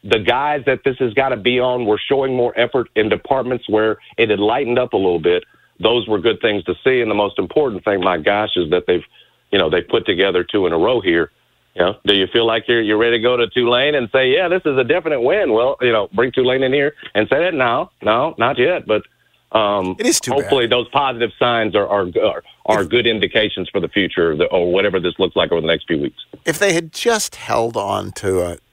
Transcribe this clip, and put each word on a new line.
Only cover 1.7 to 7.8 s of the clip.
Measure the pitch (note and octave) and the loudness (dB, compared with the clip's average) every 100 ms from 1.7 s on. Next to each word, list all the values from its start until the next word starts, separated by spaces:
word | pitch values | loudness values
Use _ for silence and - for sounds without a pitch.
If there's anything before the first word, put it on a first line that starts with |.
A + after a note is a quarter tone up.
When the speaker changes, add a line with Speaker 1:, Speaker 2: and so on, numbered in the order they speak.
| B2 | 0
Speaker 1:
were | A2+ G#2 - | 0 -2 0
showing | C#3 C3+ | -2 0
more | B2+ A#2+ - | 0 -2 0
effort | A#2+ B2+ A#2 A2 | -2 -2 -2 -2
in | G#2+ | 0
departments | G#2 - C3+ B2 B2 - | -2 0 -2 -2 -6 -2
where | G#2+ A2 G#2 - - | 0 0 -2 -8 -2
it | A2+ | 0
had | G2+ | 2
lightened | G#2 B2 B2 B2 | 0 0 0 0
up | B2 | 0
a | G#2 | 0
little | F#2+ E2+ | 2 2
bit. | E2 F2 - _ _ _ | 2 0 -2 _ _ _
Those | G2 A#2+ A2 | 0 0 0
were | G#2 | 0
good | F2+ - | 0 0
things | A2+ G#2 | -2 -2
to | F2+ F2+ | -4 0
see, | C3+ B2+ | 2 2
and | A2+ | 0
the | G#2 | 0
most | G2+ - | 0 -2
important | F2+ - C#3 G2 | -2 0 0 -2